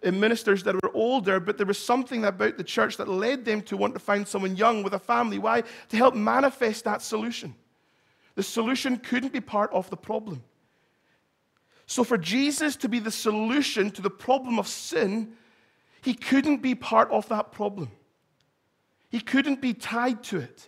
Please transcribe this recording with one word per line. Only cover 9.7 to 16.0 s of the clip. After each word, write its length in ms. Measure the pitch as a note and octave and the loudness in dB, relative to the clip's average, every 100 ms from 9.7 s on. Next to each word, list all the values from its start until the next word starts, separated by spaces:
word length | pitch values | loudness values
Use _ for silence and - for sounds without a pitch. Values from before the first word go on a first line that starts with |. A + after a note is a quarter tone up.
of 180 | F#3 F#3 | -2 -4
the 60 | - | -12
problem. 480 | - A3+ A3 C#3+ - _ _ _ _ _ _ _ _ _ _ _ _ _ - | -6 -6 -6 -12 -14 _ _ _ _ _ _ _ _ _ _ _ _ _ -6
So 180 | - | 0
for 140 | A#3 A#3 | 2 2
Jesus 580 | E3 A3+ C#4+ D4 D#4 C4+ | 0 0 0 0 -2 -2
to 120 | A#3+ | -2
be 100 | A#3+ | -2
the 120 | G#3+ | -4
solution 800 | G#3+ A3+ G#3+ A3 C#4 C#4 A3 G3+ | -2 -2 0 0 0 0 0 -2
to 100 | G3 | 0
the 80 | F#3+ | -6
problem 500 | - - C4+ B3+ A#3 | -6 0 0 0 -2
of 80 | G3 | -2
sin, 680 | - - D#4+ G#3 A3 A3 - _ _ _ _ _ _ | -8 -4 0 0 0 -6 -12 _ _ _ _ _ _